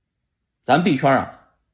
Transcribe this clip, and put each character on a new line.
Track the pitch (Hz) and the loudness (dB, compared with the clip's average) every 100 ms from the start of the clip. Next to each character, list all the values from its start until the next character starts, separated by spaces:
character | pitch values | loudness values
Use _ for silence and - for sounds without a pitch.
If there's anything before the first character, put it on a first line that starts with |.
| _ _ _ _ _ _ | _ _ _ _ _ _
咱 | - 147 | -2 0
币 | 180 135 | 0 0
圈 | 143 | 0
啊， | 131 - - _ _ _ | 0 -4 -16 _ _ _